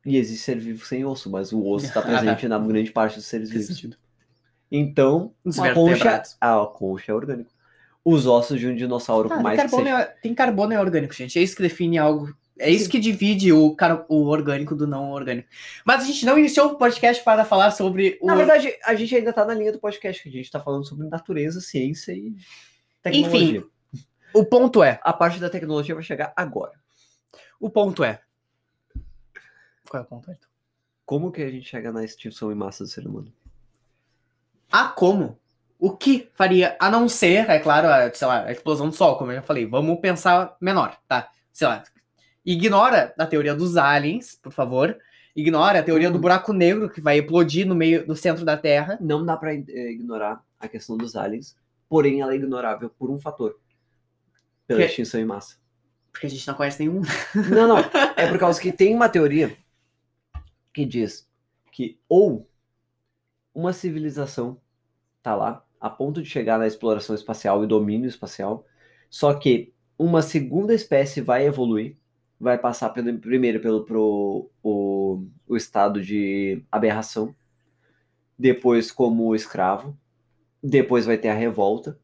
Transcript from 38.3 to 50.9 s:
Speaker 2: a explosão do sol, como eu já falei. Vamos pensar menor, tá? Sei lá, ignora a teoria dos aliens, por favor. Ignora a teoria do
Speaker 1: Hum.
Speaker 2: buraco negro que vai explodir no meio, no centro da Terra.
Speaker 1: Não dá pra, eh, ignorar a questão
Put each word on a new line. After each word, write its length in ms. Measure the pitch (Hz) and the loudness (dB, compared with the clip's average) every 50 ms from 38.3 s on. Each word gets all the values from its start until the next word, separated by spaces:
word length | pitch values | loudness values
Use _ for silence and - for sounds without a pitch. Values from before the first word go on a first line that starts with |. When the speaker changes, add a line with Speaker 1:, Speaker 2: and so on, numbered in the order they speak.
| 123 117 101 | 0 0 -2
Speaker 2:
a 80 | - | -6
explosão 360 | 120 - - 156 151 139 143 160 | -10 -8 -4 -4 -2 -2 -2 -4
do 60 | 156 | 0
sol, 220 | - 185 160 135 - | 4 4 4 4 2
como 120 | 139 123 | -4 -8
eu 60 | 123 | -8
já 60 | 131 | -10
falei. 240 | 131 - 151 131 117 | -6 -4 -4 -4 -4
Vamos 340 | 107 120 135 151 160 170 170 | -2 -2 -2 0 0 -2 0
pensar 560 | - 190 175 170 - 185 175 180 185 180 - _ | 0 -2 -2 2 2 4 4 4 2 -2 -8 _
menor, 380 | 180 185 190 175 127 - - _ _ | -4 0 0 0 0 -2 -4 _ _
tá? 240 | _ 135 123 - - _ _ _ _ | _ -4 -4 -4 -6 _ _ _ _
Sei 140 | _ - 156 127 | _ -2 0 0
lá, 160 | 113 104 - _ _ _ _ _ _ _ _ _ _ _ _ | 0 -2 -10 _ _ _ _ _ _ _ _ _ _ _ _
ignora 720 | - 175 165 175 220 202 196 226 262 247 180 - - - - | -4 -2 0 2 2 4 4 4 6 4 4 2 0 -2 -6
a 80 | 160 | -4
teoria 280 | 160 165 151 147 147 147 | -2 0 -2 0 0 -2
dos 220 | 147 175 180 170 | -2 -2 0 2
aliens, 580 | 170 139 139 143 143 143 - 180 254 240 - - _ | 2 4 4 2 2 0 -2 -4 -6 -8 -12 -18 _
por 100 | _ 131 | _ -14
favor. 460 | - - 135 120 127 127 143 170 220 - _ _ _ _ _ _ _ | -6 -6 -4 -2 0 0 0 0 -2 -8 _ _ _ _ _ _ _
Ignora 440 | 156 151 165 160 151 170 202 202 175 | -2 -2 0 2 4 4 4 4 2
a 20 | |
teoria 280 | 151 175 160 156 165 175 | 2 2 2 2 2 2
do 60 | 175 | 0
Speaker 1:
Hum. 40 | 175 | 0
Speaker 2:
buraco 300 | 165 175 180 185 - - | 2 2 2 2 2 -2
negro 360 | 208 185 175 175 196 214 214 - | 0 2 4 4 2 2 -4 -6
que 120 | - - | -8 -2
vai 180 | 151 147 147 147 | 0 2 2 2
explodir 480 | 143 147 160 175 170 151 147 170 196 | 2 2 2 2 2 2 0 -2 0
no 80 | 185 180 | 0 0
meio, 320 | 170 165 160 165 165 - | 2 2 2 2 0 0
no 100 | - 156 | -4 -8
centro 280 | 151 - 180 160 165 170 | -2 -2 -2 -2 0 -2
da 120 | 156 151 | -2 -2
Terra. 400 | 151 151 151 143 147 151 175 202 226 | 0 2 2 2 2 0 -2 -6 -6
Speaker 1:
Não 240 | 180 156 147 151 165 | -4 -2 -2 -2 -2
dá 120 | 170 165 | -4 -4
pra, 180 | 160 156 156 151 | -4 -4 -6 -6
eh, 360 | 143 135 - - 123 123 120 | -8 -10 -12 -12 -10 -10 -10
ignorar 500 | 117 113 120 120 113 110 107 104 113 113 _ _ _ _ | -10 -10 -10 -10 -8 -6 -6 -6 -8 -10 _ _ _ _
a 80 | 110 | -18
questão 300 | 110 - 110 - - | -16 -16 -16 -12 -10